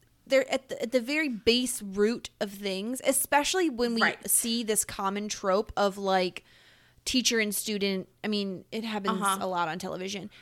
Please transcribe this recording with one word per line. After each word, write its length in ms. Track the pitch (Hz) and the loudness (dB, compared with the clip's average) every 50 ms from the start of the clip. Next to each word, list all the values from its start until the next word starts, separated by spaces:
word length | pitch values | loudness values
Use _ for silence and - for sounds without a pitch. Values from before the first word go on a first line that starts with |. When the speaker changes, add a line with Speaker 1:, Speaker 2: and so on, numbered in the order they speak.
| _ _ _ _ _ - | _ _ _ _ _ 2
Speaker 1:
they're 240 | 262 269 - - | 2 2 2 2
at 180 | - 262 - - | 0 -4 -4 -4
the, 120 | - - | -8 -6
at 100 | - 226 | -4 0
the 80 | - 254 | 0 0
very 280 | 226 240 294 311 320 285 | 0 0 0 0 0 0
base 520 | 240 196 - 233 233 247 247 240 - - | -2 -2 4 4 4 4 4 0 -4 -6
root 480 | 214 196 190 202 208 220 240 214 - - _ - | -8 -6 0 2 4 4 2 0 -6 -10 _ -6
of 100 | 208 202 | -6 -6
things, 500 | 202 196 202 196 185 190 202 226 254 254 - | -6 -6 -6 -4 -4 -4 -4 -6 -6 -4 0
especially 640 | - 269 - - - 277 285 285 - - 370 359 320 | 2 2 2 2 2 2 2 4 4 2 2 2 0
when 260 | 247 220 240 240 233 | 0 0 0 0 2
we 60 | 226 | 4
Speaker 2:
Right. 280 | 208 170 - - - 190 | 2 2 2 0 -2 0
Speaker 1:
see 340 | - - - 233 226 233 233 | 0 0 2 2 0 0 0
this 200 | 208 214 202 - | 0 0 0 0
common 460 | - - - 196 190 196 208 208 208 | -2 -2 -4 -2 -2 -2 -2 -4 -6
trope 420 | - - - 196 185 208 226 - - - | -6 -4 0 2 2 2 2 0 0 0
of, 200 | 202 202 190 202 | 0 0 0 0
like, 460 | 196 190 190 190 185 180 - - - _ - - - - - _ _ _ _ _ - | 0 2 4 4 4 2 -2 -6 -16 _ -20 -20 -20 -20 -20 _ _ _ _ _ -6
teacher 340 | - - 254 233 - 240 226 | -2 0 2 2 2 2 2
and 140 | 214 208 202 | 2 0 -2
student. 560 | - - - 214 208 196 196 196 190 - - _ _ - | -4 -4 -2 -2 0 0 0 0 0 -4 -6 _ _ -4
I 40 | 214 | -2
mean, 380 | 214 208 202 196 185 170 - - | -2 -2 -2 -2 -6 -8 -10 -10
it 120 | - 226 220 | -8 -8 -6
happens 380 | 226 214 208 196 190 190 190 | -6 -6 -4 -2 -2 -2 0
Speaker 2:
Uh-huh. 160 | 185 196 190 196 | 2 0 0 0
Speaker 1:
a 80 | 196 190 | -2 -2
lot 200 | 180 175 175 160 | -2 -2 -2 -2
on 100 | 160 180 | -4 -4
television. 500 | 185 185 156 175 185 196 202 196 165 208 - - | -6 -6 -6 -6 -6 -8 -8 -8 -10 -12 -14 -16